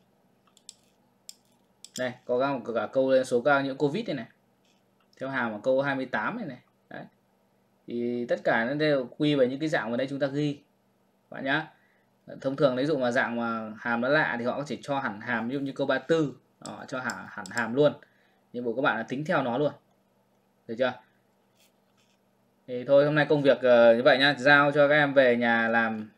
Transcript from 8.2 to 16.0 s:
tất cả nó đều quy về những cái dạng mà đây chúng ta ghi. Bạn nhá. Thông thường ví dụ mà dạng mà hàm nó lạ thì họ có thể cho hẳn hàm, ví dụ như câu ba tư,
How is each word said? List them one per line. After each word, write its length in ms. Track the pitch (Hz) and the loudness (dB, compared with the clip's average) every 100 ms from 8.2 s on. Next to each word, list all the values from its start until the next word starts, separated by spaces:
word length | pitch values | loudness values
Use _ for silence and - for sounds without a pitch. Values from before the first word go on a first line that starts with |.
| 120 | -4
tất 100 | - | -2
cả 220 | - 120 117 | 0 0 0
nó 80 | |
đều 340 | 147 151 139 120 - | -2 0 0 -4 -2
quy 180 | 151 147 | 0 2
về 120 | 123 | 0
những 120 | 135 | 0
cái 100 | 156 | -4
dạng 220 | 156 110 | -2 -2
mà 60 | 120 | -4
đây 100 | 135 | -4
chúng 100 | 139 | -4
ta 80 | 139 | -4
ghi. 320 | 143 147 143 _ _ _ _ _ _ _ | -2 -4 -6 _ _ _ _ _ _ _
Bạn 140 | - 131 | -10 -4
nhá. 220 | 147 156 _ _ _ _ _ - - | -4 -6 _ _ _ _ _ -20 -10
Thông 140 | 135 139 | -8 0
thường 200 | 143 127 | 0 2
ví 100 | 147 | -2
dụ 120 | 143 | -2
mà 140 | 123 | 0
dạng 240 | 123 113 117 | 0 -2 -4
mà 360 | 117 113 110 107 | -6 -6 -10 -10
hàm 240 | 120 117 | -4 -2
nó 60 | 123 | 0
lạ 280 | 151 127 120 | 0 0 -2
thì 60 | 120 | -4
họ 120 | 117 | -6
có 60 | 147 | -8
thể 100 | 113 | -10
cho 180 | - 139 | -6 -6
hẳn 220 | 131 101 | -6 -8
hàm, 260 | 117 117 117 | -6 -6 -4
ví 40 | |
dụ 60 | 139 | -6
như 120 | 135 - | -6 -4
câu 120 | 139 | -2
ba 120 | |
tư, 340 | 131 | -2